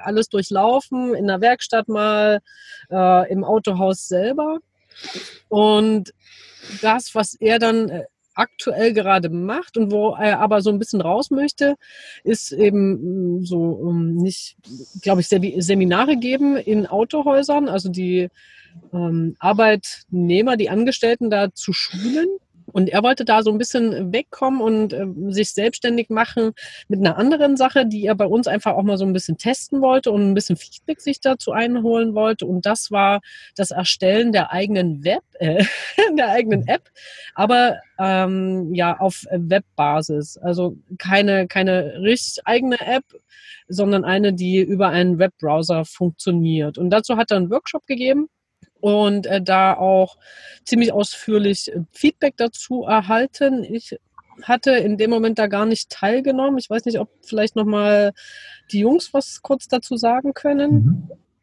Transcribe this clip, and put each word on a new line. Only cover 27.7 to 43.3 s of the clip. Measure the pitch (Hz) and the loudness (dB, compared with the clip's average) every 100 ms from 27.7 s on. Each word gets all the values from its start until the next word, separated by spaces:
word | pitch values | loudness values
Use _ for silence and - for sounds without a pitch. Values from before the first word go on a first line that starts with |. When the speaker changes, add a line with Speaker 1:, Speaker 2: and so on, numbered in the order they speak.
| 277 233 | 2 0
Speaker 1:
die | 214 | 0
er | 202 208 | -2 0
bei | 202 | 0
uns | 226 240 | 0 0
einfach | 208 214 | -2 -2
auch | 214 | 0
mal | 202 196 | 0 0
so | 196 | 0
ein | |
bisschen | 185 - 160 | -2 -4 -4
testen | 226 262 - 277 | -4 -4 -4 0
wollte | 262 262 254 | 2 2 2
und | 208 202 | 0 2
ein | |
bisschen | 196 - 175 | 0 -2 -4
Feedback | - - - 311 | -6 -14 -10 -8
sich | 285 277 | -6 -4
dazu | 269 262 - | -2 -2 -4
einholen | 214 240 247 226 226 226 | -2 -2 -2 0 0 0
wollte. | 214 220 220 | 0 0 -2
Und | - 180 202 | -4 -2 -2
das | 220 - | -4 -2
war | 202 196 202 - - - | 0 2 0 -4 -20 -12
das | - 190 | -6 -6
Erstellen | - 175 - 185 214 240 | -4 -4 0 2 2 2
der | 208 - | 0 0
eigenen | 180 202 202 175 147 | -2 -2 0 -2 -2
Web-, | 156 277 - - | -2 -2 -4 -4
äh, | 160 175 196 - - - | 0 2 0 -2 -4 2
<laughs> | 427 302 | 2 2
der | 233 | 2
eigenen | 233 220 196 120 | 2 2 0 0
App, | 349 - _ - - - | -2 -4 _ -20 -20 -12
aber, | - 208 247 247 - - - | -2 2 4 4 0 -8 -4
ähm, | 190 190 190 190 190 185 165 | 0 0 0 0 -2 -4 -2
ja, | 175 175 - | 0 0 0
auf | 190 - - | -2 -2 -6
Webbasis. | 180 165 196 - - 147 151 156 147 151 - | -4 0 0 0 -2 0 0 -2 -4 -6 -6
Also | 175 175 180 - _ 180 | -4 -2 -4 -6 _ -12
keine, | 180 196 202 196 180 | 0 2 4 2 0
keine | 196 190 185 147 120 | 0 0 0 -2 -2
richtig | 202 247 - - | 0 0 -2 -8
eigene | - 240 262 240 | -2 0 0 -2
App, | - 262 - - _ | -2 -4 -4 -14 _